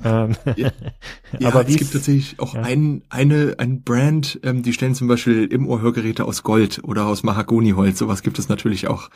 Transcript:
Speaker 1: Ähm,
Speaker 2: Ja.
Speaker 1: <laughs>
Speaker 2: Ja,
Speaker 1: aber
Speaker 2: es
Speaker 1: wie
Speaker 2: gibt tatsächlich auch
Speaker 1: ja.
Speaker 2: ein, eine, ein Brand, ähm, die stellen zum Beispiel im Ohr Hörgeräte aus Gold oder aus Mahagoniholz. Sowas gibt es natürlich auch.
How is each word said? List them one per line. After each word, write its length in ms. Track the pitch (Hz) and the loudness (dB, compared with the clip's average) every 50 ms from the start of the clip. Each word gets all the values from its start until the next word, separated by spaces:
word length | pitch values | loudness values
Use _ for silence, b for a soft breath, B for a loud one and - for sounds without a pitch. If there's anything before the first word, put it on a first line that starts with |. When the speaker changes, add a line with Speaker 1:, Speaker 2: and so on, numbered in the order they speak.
| - | -2
Speaker 1:
Ähm, 320 | 117 110 113 110 110 113 - - - - | 0 0 0 0 0 -2 -2 -2 -4 -4
Speaker 2:
Ja. 140 | 104 131 135 - | -2 -2 -4 -4
Speaker 1:
<laughs> 600 | - 113 - - - - - - - _ - - - | -6 -10 -14 -14 -14 -18 -20 -20 -20 _ -14 -6 -2
Speaker 2:
Ja, 100 | 127 123 | 0 4
Speaker 1:
aber 140 | 120 127 120 | 4 4 4
Speaker 2:
es 60 | 131 | 4
Speaker 1:
wie 80 | 147 | 2
Speaker 2:
gibt 160 | 156 143 139 - | 2 2 0 -2
tatsächlich 460 | 143 139 147 139 139 139 - - - | -2 0 2 2 2 2 -2 -6 -10
auch 160 | 135 - - | -10 -8 -6
Speaker 1:
ja. 80 | 117 113 | -6 -4
Speaker 2:
ein, 400 | 123 127 147 151 151 143 - - _ | -2 0 0 0 0 -2 -4 -8 _
eine, 460 | - 127 135 143 151 151 147 135 - - | -2 2 2 4 4 4 2 0 0 -2
ein 240 | 123 123 131 131 - | -4 -4 -4 -4 -2
Brand, 580 | 120 120 120 139 147 156 160 139 139 - 131 - | 0 2 2 2 2 2 0 -2 -4 -8 -6 -4
ähm, 200 | 131 127 127 120 | -4 -2 -2 -2
die 100 | 120 120 | -2 -2
stellen 220 | - 131 131 131 | -2 0 -2 -2
zum 140 | - 127 120 | 0 0 0
Beispiel 360 | 120 120 - 123 117 110 107 | 0 2 2 2 2 2 2
im 240 | - 117 123 135 131 | 0 0 -2 -2 -2
Ohr 120 | 123 110 | -2 0
Hörgeräte 440 | 107 120 120 120 110 110 113 - 113 | 0 0 -2 0 -4 -4 -4 -4 -4
aus 180 | 113 101 - - | -6 -6 -6 -2
Gold 380 | - 107 113 107 98 - - - | 2 4 4 4 2 0 -6 -8
oder 240 | - 104 107 104 | -6 -4 -2 -2
aus 160 | 104 104 98 - | -2 -2 -2 -2
Mahagoniholz. 760 | 110 101 107 104 - 117 117 117 107 98 95 98 98 95 - | -2 -2 -2 0 0 2 2 4 4 4 4 4 4 2 2
Sowas 240 | 110 110 101 95 - | 0 -2 -2 -2 -2
gibt 160 | 110 - - | -4 -4 -4
es 100 | 95 - | -2 -2
natürlich 400 | 107 101 - 113 101 92 - - | -2 -2 0 -2 -2 -2 -2 -4
auch. 220 | - 98 - - B | -4 -4 -6 -12 B